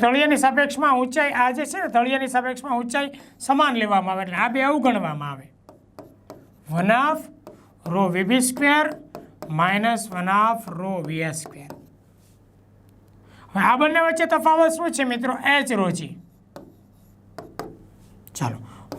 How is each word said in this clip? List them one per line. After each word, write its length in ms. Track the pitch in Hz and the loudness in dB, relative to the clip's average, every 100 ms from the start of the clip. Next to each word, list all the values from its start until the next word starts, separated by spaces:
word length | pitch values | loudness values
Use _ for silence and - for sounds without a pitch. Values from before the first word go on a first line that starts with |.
| 240 | 2
તળિયાની 300 | 262 294 277 | 4 2 4
સાપેક્ષમાં 600 | 262 254 285 262 302 254 | 2 2 0 2 2 2
ઊંચાઈ, 340 | 254 262 285 | 0 0 0
આ 180 | 247 247 | 2 0
જે 140 | 254 285 | 0 -4
છે 100 | 381 | -6
ને, 80 | 339 233 | -2 0
તળિયાની 360 | 254 269 262 254 | 2 0 -2 -2
સાપેક્ષમાં 420 | 247 247 285 240 | -2 -4 -4 -4
ઊંચાઈ 340 | 240 277 277 285 - - | -2 -2 -4 -8 -20 -8
સમાન 400 | - 277 294 240 | 0 2 2 2
લેવામાં 340 | 208 202 185 | 2 2 0
આવે, 100 | 190 | -2
એટલે 140 | 185 180 | -4 -2
આ 120 | 233 | 0
બે 140 | 254 | 2
અવગણવામાં 680 | 269 294 247 214 165 147 143 | 2 2 2 2 -2 -6 -8
આવે. 160 | 135 131 _ - - _ - - - - - - _ - | -10 -14 _ -20 -20 _ -20 -20 -20 -20 -20 -20 _ -8
વન 220 | 160 185 | -2 2
હાફ 320 | 233 285 311 - - - - - _ - | 2 2 -2 -6 -18 -20 -20 -20 _ -4
રો 220 | 180 190 | 0 2
વી 100 | 175 | 0
બી 180 | 190 254 | 2 2
સ્ક્વેર 440 | 254 254 285 294 311 - - - - - - | 2 0 2 2 0 -4 -14 -20 -20 -18 -6
માઇનસ 580 | 156 180 202 226 233 - | -2 0 0 0 -2 -4
વન 140 | 180 180 | -6 0
હાફ 440 | 202 214 226 226 165 | 2 2 0 -6 -10
રો 140 | 190 185 151 | -6 -6 -6
વી 140 | 160 160 | -4 -4
એસ 160 | 160 | -6
સ્ક્વેર. 260 | - 143 143 - - - _ _ _ _ _ _ _ _ - - _ - - - - | -10 -16 -18 -20 -20 -20 _ _ _ _ _ _ _ _ -20 -20 _ -20 -20 -20 -8
હવે 100 | 196 185 | 0 4
આ 80 | 247 | 4
બંને 300 | 302 320 330 | 4 4 2
વચ્ચે 200 | 320 330 | 2 2
તફાવત 460 | 320 320 320 330 320 | 2 4 6 4 2
શું 140 | 339 | -2
છે 140 | 233 262 | -2 -2
મિત્રો? 280 | 240 254 254 | -2 -2 -2
એચ 280 | 277 285 269 226 | 2 2 2 0
રો 100 | 185 | 0
જી. 260 | 170 147 - - - _ - - - _ _ - - - - - - - - - - - - - | -2 -6 -14 -20 -20 _ -20 -20 -20 _ _ -20 -20 -20 -20 -18 -16 -16 -16 -20 -20 -20 -20 -20
ચાલો, 240 | - 120 110 - - - | -6 -6 -6 -12 -20 -14